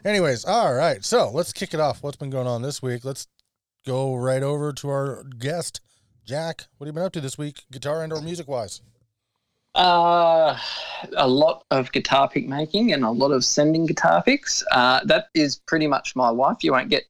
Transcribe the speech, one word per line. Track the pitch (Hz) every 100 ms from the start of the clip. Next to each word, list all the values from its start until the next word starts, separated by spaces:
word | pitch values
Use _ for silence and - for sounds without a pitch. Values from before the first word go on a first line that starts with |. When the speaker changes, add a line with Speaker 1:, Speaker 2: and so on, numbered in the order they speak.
| 196
Speaker 1:
Anyways, | 208 160 117 -
all | 226 185 123
right. | 165 113
So | - 240 127
let's | 127 175
kick | - 185
it | 160
off. | 147 120
What's | 143 -
been | 143
going | 131 127
on | 117
this | 131 143
week? | 127 120
Let's | 127 139 - _ _ _ _ _
go | 131 127 135 127
right | 127 131
over | 139 147 147
to | 135 143
our | 139 139 107
guest, | 135 120 139 170 - - _ _ _ _
Jack. | - 139 165 156 - _
What | 139
have |
you | 151
been | 185
up |
to | 170
this | 135 -
week, | 147 139 _
guitar | 120 143 160
and | 160
or | 160
music | 160 175 143
wise? | 127 98 - _ _ _ _ _ _ _ _ _
Speaker 2:
Uh, | - 180 170 170 175 170 165 151 131 - - - - - -
a | 135
lot | 135 156 - _
of | 135 127
guitar | 135 - 139 139
pick | 147 -
making | 139 156 196 233
and | 147
a | 113
lot | 120 139
of | 135
sending | - - 151 160 160
guitar | - 165 170
picks. | - 277 - - -
Uh, | 127 123 131 -
that | 160 160
is | 160 147 - -
pretty | 160 151
much | 135 - 131
my | 123
life. | 117 139 240
You | 135
won't | 131 -
get | 139 -